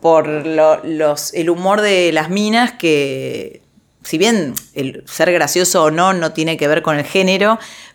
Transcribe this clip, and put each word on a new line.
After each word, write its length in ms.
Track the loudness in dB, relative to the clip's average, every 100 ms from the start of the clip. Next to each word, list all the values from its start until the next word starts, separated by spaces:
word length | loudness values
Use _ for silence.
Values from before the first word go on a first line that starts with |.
por 240 | 2 4 2
lo, 560 | -4 -2 2 4 2
los, 480 | -2 -2 0 -2 -6
el 160 | -4 -2
humor 320 | 0 0 0
de 320 | 2 2 2
las 160 | 0 -2
minas, 440 | -2 0 2 0
que 920 | 0 0 0 0 -4 -8 -10 -12 -16 _ _ _ _
si 160 | -6 0
bien 340 | 2 2 -2 -8 -12
el 280 | -10 -8 -10 -14
ser 260 | -2 0
gracioso 520 | 2 0 0 0 2
o 60 | 2
no, 220 | 2 0
no 200 | 0 -2
tiene 260 | -4 -4 -2
que 100 | 0
ver 140 | 0
con 160 | 0 -2
el 80 | 0
género, 520 | 0 2 2 2 0 -4 -20 -20